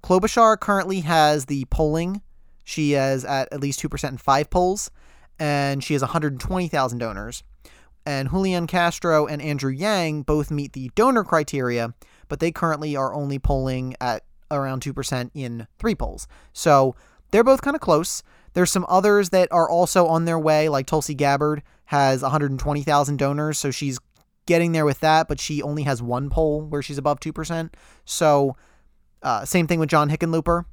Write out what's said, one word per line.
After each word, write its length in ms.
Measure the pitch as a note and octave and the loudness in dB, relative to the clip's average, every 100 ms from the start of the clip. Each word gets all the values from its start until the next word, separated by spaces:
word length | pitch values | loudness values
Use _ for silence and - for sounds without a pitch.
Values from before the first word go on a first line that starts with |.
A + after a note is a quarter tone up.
Klobuchar 560 | - F#3 F#3 - A3 G#3+ | 4 2 2 4 4 4
currently 400 | - G3 F3+ F#3+ | 0 0 0 -4
has 460 | D#3 E3 D3+ D3+ C3+ | 0 4 4 2 -2
the 180 | C#3+ B2+ | -6 -2
polling. 560 | - D#3 D#3+ F3 G3+ - - - - | 0 0 0 -2 -6 -12 -20 -20 -20
She 300 | - - D3 | -10 -2 0
is 300 | C#3+ C3+ C3+ | 2 2 -2
at, 280 | C3 C#3 C3+ | -2 -4 -4
at 80 | C#3+ | -4
least 200 | C#3+ C3+ | -6 -4
two 80 | D3+ | -6
percent 240 | C#3 C#3 | -6 -6
in 60 | C3 | -4
five 320 | - C#3 D3+ | 2 2 2
polls, 400 | F3+ F3+ G3+ - - - - - - | 2 2 0 -8 -14 -20 -20 -20 -6
and 440 | D3+ C#3+ C#3 C#3 | -2 0 -2 -4
she 120 | - | -2
has 80 | C#3+ | -2
a 40 | C3 | 0
hundred 260 | E3 D3+ | -2 -2
and 80 | C3 | -4
twenty 280 | - F#3 F3 | -4 -4 -2
thousand 300 | D3 B2+ A#2+ | -2 -2 -2
donors. 440 | A#2 G2 G#2+ - - - - - - _ - | -6 -8 -10 -12 -18 -20 -20 -20 -20 _ -6
And 240 | C#3 C3+ | -4 -2
Julian 360 | F#3 F#3+ F3+ E3+ | 0 0 0 0
Castro 600 | F#3 E3+ - F3 D#3 D3 | 0 0 0 2 2 2
and 160 | D3 | -4
Andrew 300 | D3 C#3+ C3+ | -4 -2 -4
Yang 500 | C3 G3+ G3+ D#3+ D3+ | -2 -2 0 -2 -4
both 280 | C3+ D3+ C#3+ | -2 -2 -2
meet 220 | D3 C#3+ | -6 -6
the 180 | C3+ B2+ | -10 -6
donor 300 | - A#3+ B3 | 2 4 2
criteria, 680 | F#3+ E3 D3 C#3+ B2 A#2+ A#2 - - _ - | 2 0 0 -2 -2 -2 -4 -8 -20 _ -10
but 120 | D3 | -4
they 120 | E3 | -2
currently 420 | D#3 E3 D3+ D3+ C#3+ | 0 -2 -2 -4 -2
are 160 | C3+ | -2
only 260 | D3 C#3+ C#3 | -4 -4 -2
polling 560 | - C#3 C3 B2+ B2+ - | 0 0 0 -4 -6 -4
at 240 | B2 A2 - - - | -4 -4 -8 -20 -6
around 300 | D3 C3+ C3 | -4 -4 -6
two 140 | C#3 | -6
percent 380 | C3+ C3+ C3 B2 | -8 -6 -6 -6
in 320 | D3 B2+ A#2 A2 _ | -10 -10 -10 -14 _
three 160 | A3+ G#3 | -2 -2
polls. 320 | A#2 F#2 - - - | -6 -8 -18 -20 -20
So 420 | - E3 C#3 C3+ - _ _ _ | -2 4 6 4 -2 _ _ _
they're 120 | G3+ | 4
both 180 | A#3 C4+ | 6 4
kinda 180 | C#4+ D4 | 2 -2
close. 420 | - D#3 F3 - - _ - | 2 2 2 -8 -12 _ -6
There's 160 | F3 F3+ | 0 2
some 160 | F#3 F3+ | 0 2
others 420 | F#3 G#3 G#3 F#3 | 2 4 4 4
that 180 | F#3 F3 | 2 2
are 180 | F3 E3 | 2 2
also 380 | E3+ F3 F#3 E3+ | 2 2 4 4
on 180 | E3 | 2
their 140 | E3 E3 | 0 0
way, 300 | D#3 D3+ D#3 | 2 2 2
like 180 | C#3 C3+ | 0 0
Tulsi 280 | D#3 - | -2 -2
Gabbard 480 | C#3 C#3+ C#3 D3+ D3 - _ - | 0 0 2 0 -2 -8 _ -4
has 360 | C#3+ C3+ C3 | 2 2 2
a 80 | C3+ | 0
hundred 200 | D3+ C#3+ | 0 0
and 100 | C3 | -2
twenty 220 | D3 D3 | -2 -2
thousand 360 | C#3+ C#3+ C#3 C#3+ | 2 2 2 0
donors, 400 | C#3 C#3+ D3+ D3 | 0 0 -2 -2
so 120 | C#3+ | -4
she's 280 | B2 C#3+ B2+ _ _ _ _ - | -4 -6 -6 _ _ _ _ 0
getting 260 | E3+ E3+ | 2 2
there 140 | E3 D3+ | 2 0
with 140 | C3+ | 2
that, 280 | D#3 D#3 D#3+ | 4 4 2
but 120 | D3 | -4
she 220 | - D3 | -4 -6
only 200 | D3 D3 | -4 -4
has 180 | C#3+ B2 | -2 -2
one 300 | A#2+ B2 C#3+ | -2 -4 -2
poll 320 | D#3+ D#3 D3+ | 0 0 0
where 200 | D#3 D3 | -4 -8
she's 160 | C3+ C#3+ | -6 -4
above 220 | C#3 D3 | -2 -2
two 120 | D#3+ | -4
percent. 440 | D#3 D#3+ E3 D#3+ - _ _ - | -8 -6 -6 -8 -14 _ _ -12
So, 500 | - D#3 C#3+ C#3 B2+ _ _ _ _ _ _ | 0 4 4 2 -4 _ _ _ _ _ _
uh, 220 | C3+ A2 | -4 -4
same 220 | C3+ F#3 D#3+ | 0 0 2
thing 140 | E3+ | 0
with 100 | D#3 | 2
John 180 | D#3 D3 | 2 2
Hickenlooper. 560 | D#3 E3 E3 D#3 E3+ F3 | -2 0 -2 0 -2 -4